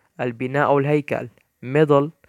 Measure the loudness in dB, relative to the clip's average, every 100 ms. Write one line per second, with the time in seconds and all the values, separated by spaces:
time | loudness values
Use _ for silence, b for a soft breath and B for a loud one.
0 | _ -8 -8 -6 -4 0 2 2 2 -2
1 | -2 -8 -8 _ _ _ -4 0 4 4
2 | 2 -6